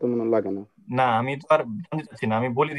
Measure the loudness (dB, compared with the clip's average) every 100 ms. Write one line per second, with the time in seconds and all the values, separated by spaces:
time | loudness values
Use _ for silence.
0 | -2 0 2 0 0 -6 -8 _ -4 0
1 | 2 2 0 -4 2 2 2 -8 -6 -8
2 | -8 -6 -2 0 0 0 0